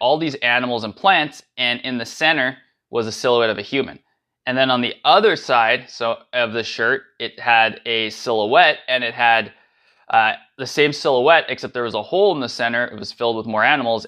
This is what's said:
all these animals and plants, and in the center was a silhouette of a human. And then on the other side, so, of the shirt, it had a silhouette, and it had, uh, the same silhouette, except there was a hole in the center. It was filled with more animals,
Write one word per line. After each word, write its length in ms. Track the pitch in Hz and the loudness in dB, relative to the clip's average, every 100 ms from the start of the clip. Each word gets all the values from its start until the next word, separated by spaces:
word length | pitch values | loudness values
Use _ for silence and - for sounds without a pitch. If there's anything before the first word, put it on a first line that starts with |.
all 160 | 120 156 | -2 0
these 180 | 160 135 | -2 -2
animals 480 | 120 123 123 117 | 0 0 0 -4
and 100 | 107 | -6
plants, 480 | - 196 180 151 - _ - | 0 2 2 0 -6 _ -6
and 220 | 123 120 | -4 -2
in 160 | 131 123 | -4 -6
the 80 | 117 | -8
center 520 | - 156 156 131 135 _ _ _ | -2 0 0 -2 -4 _ _ _
was 180 | 120 110 | -4 -4
a 40 | |
silhouette 380 | 107 131 120 113 | -2 2 2 2
of 80 | 101 | 0
a 60 | |
human. 360 | 104 135 104 - _ _ _ _ - | -4 -4 -4 -10 _ _ _ _ -6
And 120 | 127 | 0
then 120 | 131 | 2
on 120 | 127 | 2
the 140 | 120 - 147 | -2 -2 2
other 320 | 180 214 160 | 4 4 0
side, 520 | - 123 113 127 127 | 0 0 2 0 -4
so, 280 | - 117 113 _ | -8 -6 -6 _
of 180 | 123 117 | -4 -2
the 120 | 113 | -4
shirt, 400 | 110 - 117 131 - _ | -6 -4 -2 -2 -6 _
it 200 | 113 - | -12 -6
had 400 | 120 117 110 107 120 | 0 2 2 0 -4
a 240 | 113 110 | -4 -4
silhouette, 680 | 107 127 113 104 147 165 147 - | -6 -4 -2 2 4 4 2 -4
and 120 | 127 | -4
it 120 | 120 | -4
had, 400 | 120 117 113 104 - _ _ _ _ _ | 0 2 2 0 -12 _ _ _ _ _
uh, 240 | 117 110 - - - | 2 2 -2 -10 -12
the 100 | 127 | -6
same 240 | - 147 | 0 2
silhouette, 540 | 143 156 127 135 165 - | 2 0 2 6 4 4
except 260 | 131 127 | -6 -8
there 100 | 127 | -6
was 120 | 117 104 | -4 -4
a 80 | |
hole 320 | 107 180 202 156 | -2 0 2 0
in 60 | |
the 80 | 120 | -4
center. 360 | - 117 120 123 | -4 -2 -2 -4
It 140 | 107 | -8
was 140 | 104 | -14
filled 240 | - 120 113 | -4 -2 -2
with 80 | 113 | -4
more 180 | 107 | 2
animals, 420 | 120 147 120 113 | 2 2 0 -2